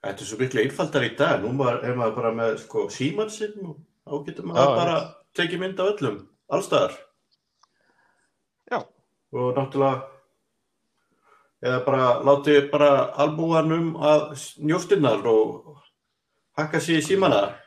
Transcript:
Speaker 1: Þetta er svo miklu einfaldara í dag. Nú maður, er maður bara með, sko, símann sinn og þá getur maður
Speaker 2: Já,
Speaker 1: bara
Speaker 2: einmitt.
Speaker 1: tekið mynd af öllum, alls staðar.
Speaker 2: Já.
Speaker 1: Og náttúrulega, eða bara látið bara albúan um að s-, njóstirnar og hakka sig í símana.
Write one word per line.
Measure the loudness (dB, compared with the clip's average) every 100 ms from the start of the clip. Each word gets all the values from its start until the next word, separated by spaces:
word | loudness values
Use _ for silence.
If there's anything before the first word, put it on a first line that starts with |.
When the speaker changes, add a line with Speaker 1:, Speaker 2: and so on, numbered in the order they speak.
Speaker 1:
Þetta | -8 -10
er | -10
svo | -4
miklu | -4 0
einfaldara | -2 -2 -2 -2 -2
í | 0
dag. | 0 0
Nú | -2
maður, | -2 -2 -2
er | -4 -2
maður | -4
bara | -2 -4
með, | -2 -2 -4
sko, | -6 -6 -6
símann | -4 -4 -4 -6
sinn | -6 -10 -10
og | -14 -16 -20 _
þá | -10 -10
getur | -10 -12 -6
maður | 2
Speaker 2:
Já, | 4
Speaker 1:
bara | 4 0 -2
Speaker 2:
einmitt. | -4 -14 _
Speaker 1:
tekið | -4 -4 -2
mynd | -6 -2
af | -2
öllum, | 0 -4 -6 -14 _ _
alls | -6 0
staðar. | 0 0 -4 -20 _ _ _ _ _ _ _ _ _ _ _ _ _ _ _ _
Speaker 2:
Já. | -8 -8 _ _ _ _
Speaker 1:
Og | -6 -4
náttúrulega, | -2 -4 0 0 0 -8 -20 _ _ _ _ _ _ _ _ _ _ _ _ _ _
eða | -4 -2
bara | 0 2 4 4
látið | 4 4 6 4 4
bara | 4 6 6 2 0
albúan | 0 0 0 2 2
um | 0 -2
að | 0 4 4 2
s-, | -12 -16 -8
njóstirnar | -2 -2 0 2 4 2 2
og | 4 2 -2 -16 -20 _ _ _ _ _ _ _ -8
hakka | -4 -4
sig | 0 0
í |
símana. | 2 2 4 2 0 -6